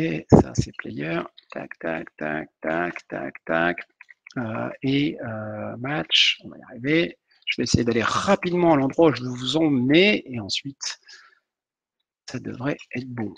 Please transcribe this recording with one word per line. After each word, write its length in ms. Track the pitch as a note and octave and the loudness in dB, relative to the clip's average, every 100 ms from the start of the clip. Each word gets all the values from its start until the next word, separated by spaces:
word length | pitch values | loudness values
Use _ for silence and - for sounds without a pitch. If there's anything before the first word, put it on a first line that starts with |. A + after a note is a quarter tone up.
| D#3+ D#3+ - | -2 -4 8
ça 220 | - C3 | 8 8
c'est 220 | - - - | 0 -6 -8
player. 440 | - C3+ D3+ E3+ - _ - | -12 -8 -6 -6 -8 _ -16
Tac, 280 | - - - | -14 -12 -10
tac, 340 | E2 E2 - - | -6 -6 -8 -8
tac, 320 | D2+ D2+ D2 _ | -6 -4 -8 _
tac, 480 | D#2 E2 F2 - - | -2 -2 -2 -6 -10
tac, 280 | G2+ - - - | -10 -10 -10 -4
tac. 320 | E2 E2+ F2 - - - _ - - | 0 0 -2 -8 -20 -20 _ -12 -8
Euh, 340 | A2+ A2+ A#2+ - | -6 -4 -6 -4
et, 360 | C3+ C#3 D3 - | 0 0 0 -4
euh, 560 | A#2+ A2 G#2+ G#2+ G#2 A2+ | -8 -8 -8 -8 -10 -8
match, 640 | B2+ D3+ - - - - | -6 -6 0 2 2 0
on 60 | - | -8
va 80 | - | -18
y 60 | |
arriver. 540 | - G#2 B2+ D#3+ - - _ _ - | -18 -8 0 0 0 -6 _ _ -6
Je 160 | - | -4
vais 20 | |
essayer 220 | B2+ - A#2+ | 0 2 2
d'aller 180 | A2+ | 0
rapidement 720 | A2 - - G3 F3+ F3 E3+ | 0 0 2 2 2 2 4
à 20 | D3 | 4
l'endroit 360 | C3+ C3 E3 | 4 4 4
où 40 | B2 | 4
je 80 | |
veux 60 | B2+ | -4
vous 260 | B2 B2+ D3+ | -6 -2 2
emmener. 720 | D#3+ C#3 B2 D#3 G3+ G#3 - | 2 2 4 6 6 4 -2
Et 120 | B2 | -8
ensuite, 580 | G2 - C#3 - - - - - - _ _ _ _ _ _ _ _ _ - | -6 -6 -8 -10 -12 -12 -18 -20 -20 _ _ _ _ _ _ _ _ _ -12
ça 80 | B2+ | -10
devrait 360 | G#2 A2+ C3 - - | -10 -6 -6 -6 -8
être 140 | B2 B2+ | -10 -8
bon. 260 | A#2+ G#2 | -6 -8